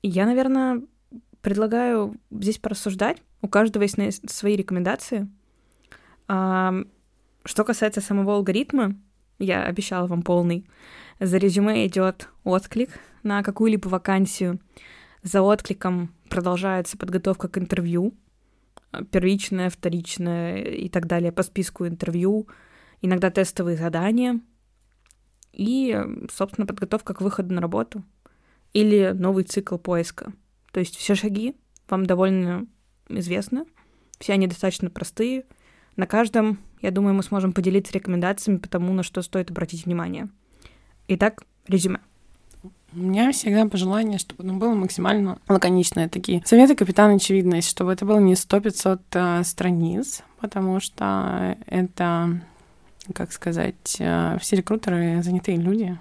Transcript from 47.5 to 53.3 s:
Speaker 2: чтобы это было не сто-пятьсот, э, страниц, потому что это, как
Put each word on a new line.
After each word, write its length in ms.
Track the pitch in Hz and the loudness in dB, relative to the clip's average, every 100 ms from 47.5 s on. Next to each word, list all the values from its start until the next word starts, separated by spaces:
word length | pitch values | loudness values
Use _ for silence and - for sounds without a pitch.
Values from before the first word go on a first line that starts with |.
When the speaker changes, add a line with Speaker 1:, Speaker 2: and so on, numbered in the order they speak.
| 170 170 | 2 0
Speaker 2:
чтобы 240 | - 180 | -2 -2
это 120 | 190 | 0
было 140 | 202 214 | 2 6
не 180 | 196 185 | 6 6
сто-пятьсот, 640 | - 202 208 196 190 185 - | 4 2 2 0 0 0 -2
э, 300 | 180 180 175 | -2 0 0
страниц, 800 | 175 - 180 175 165 180 277 - - _ | 0 0 0 2 0 -2 -4 -8 -12 _
потому 380 | 208 202 190 185 | -8 -2 0 0
что 760 | - - 196 - 190 185 185 185 - | -4 -4 -2 0 -2 -2 -4 -4 -4
это, 760 | 185 180 - 175 170 170 170 170 - - _ - - - | -2 -2 -2 -2 0 0 -2 -8 -20 -20 _ -20 -20 -14
как 180 | - 175 | -8 -8